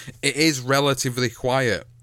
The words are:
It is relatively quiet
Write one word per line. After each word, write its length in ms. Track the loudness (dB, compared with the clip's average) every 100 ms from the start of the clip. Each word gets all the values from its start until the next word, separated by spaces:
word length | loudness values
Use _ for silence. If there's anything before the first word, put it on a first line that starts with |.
| -18 -4
It 140 | -4 2
is 240 | 0 0
relatively 680 | 0 2 2 0 -2 -2 -4
quiet 580 | -2 0 2 2 -2 -6 -12